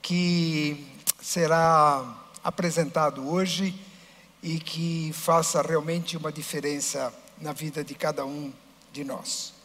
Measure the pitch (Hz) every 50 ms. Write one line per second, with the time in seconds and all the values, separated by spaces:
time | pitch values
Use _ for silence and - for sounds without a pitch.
0 | - - 180 175 180 175 175 170 165 165 160 151 151 147 147 143 143 135 135 -
1 | - - - - - - - 180 170 156 160 165 165 160 165 156 151 151 143 135
2 | 131 123 113 - - - - - - 147 - - 180 175 160 165 160 139 170 165
3 | 156 147 - 135 131 139 165 185 190 185 165 160 196 190 180 - - - - -
4 | - - - - - - - _ - 170 160 160 160 - - 160 165 170 165 165
5 | 160 156 151 - - - 165 165 160 - - 156 143 156 165 156 147 160 165 175
6 | 170 - 175 165 151 156 143 151 147 - - 151 139 147 147 143 139 - - 139
7 | 131 123 - - - - - - 156 147 147 147 156 156 143 156 147 135 139 -
8 | - 156 151 143 139 135 143 147 147 139 131 - - - - - - - - 139
9 | 143 135 127 - - - - - - - - - -